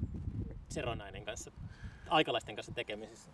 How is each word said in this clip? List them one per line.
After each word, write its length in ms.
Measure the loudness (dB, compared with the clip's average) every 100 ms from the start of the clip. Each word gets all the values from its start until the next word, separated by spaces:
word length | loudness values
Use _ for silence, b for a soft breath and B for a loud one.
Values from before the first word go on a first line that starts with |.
| -2 0 -2 -2 -2 -4 -4
Seronainen 560 | 0 0 0 -4 -6 -4
kanssa, 260 | -4 -6 -8 -8 B B B 6
aikalaisten 460 | 8 8 4 2 -4
kanssa 160 | -2
tekemisissä? 580 | -2 -2 -2 -4 -10 -14